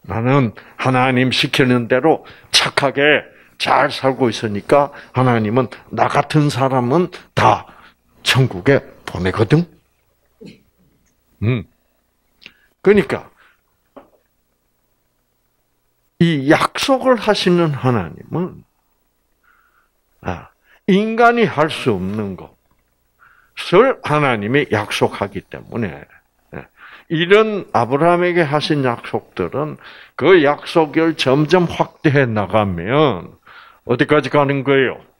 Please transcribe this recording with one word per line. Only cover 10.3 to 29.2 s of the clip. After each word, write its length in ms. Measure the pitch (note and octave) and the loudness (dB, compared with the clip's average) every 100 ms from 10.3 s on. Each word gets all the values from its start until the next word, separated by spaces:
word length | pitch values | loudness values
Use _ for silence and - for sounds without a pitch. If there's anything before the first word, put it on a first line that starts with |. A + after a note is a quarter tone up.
| _ - - _ _ _ _ _ _ _ _ | _ -20 -20 _ _ _ _ _ _ _ _
음. 200 | G#2+ B2 E2 _ _ _ _ _ _ _ - _ _ _ | -4 -4 -6 _ _ _ _ _ _ _ -20 _ _ _
그러니까 480 | F#3+ G#3 - F#2 - _ _ _ _ _ _ - _ _ _ _ _ _ _ _ _ _ _ _ _ _ _ _ _ _ _ _ _ _ | 2 2 2 -6 -8 _ _ _ _ _ _ -20 _ _ _ _ _ _ _ _ _ _ _ _ _ _ _ _ _ _ _ _ _ _
이 300 | E3+ D3+ C3+ | -2 0 2
약속을 680 | D#3 - - - C4 C4 A#3+ | 2 2 -4 -2 0 2 0
하시는 560 | G#3+ G3+ F#3 F3 E3 | 0 0 2 2 0
하나님은, 920 | C3+ B2+ A#2 E2 C#2+ - D3 F3 - _ _ _ _ _ _ _ _ _ _ _ _ _ _ _ _ | 0 0 0 -4 -12 -10 -8 -8 -10 _ _ _ _ _ _ _ _ _ _ _ _ _ _ _ _
아, 280 | F#2 E2+ - _ _ _ - | -10 -10 -14 _ _ _ 0
인간이 560 | F#3+ A3 A3+ A#3+ A#3+ G3 | 0 0 4 4 4 0
할 240 | B2+ D#3 | 0 -2
수 240 | - C3+ | 0 -2
없는 420 | G2 F#2 G#2+ G2+ F2 D#2 _ _ _ _ _ _ _ _ _ _ - | -2 -4 -6 -8 -10 -18 _ _ _ _ _ _ _ _ _ _ -14
것을 440 | - F3 C4 - | 2 4 4 0
하나님이 640 | - D3+ C#3+ A#2 G2+ C#3 C3 | -2 0 0 -2 -2 -2 0
약속하기 680 | G#2 G#2 - C3 - G2 F#2 | -4 -4 -2 -2 -2 -8 -8
때문에, 640 | _ C2+ - - G#2 C#2+ - _ _ _ _ - | _ -20 -12 -8 -8 -10 -20 _ _ _ _ -20
예, 120 | - _ - - _ | -20 _ -20 -20 _
이런 640 | D#3+ E3+ G#3 A3 G3+ - | -4 4 4 4 -2 -2
아브라함에게 680 | A2 A#2 C#3 E3+ F3 F3+ E3+ | -2 0 2 2 2 0 0
하신 420 | D3+ D3 D3 D3+ | 0 -2 -2 -2
약속들은 920 | C3 A#2+ - A2 | -2 -4 -6 -8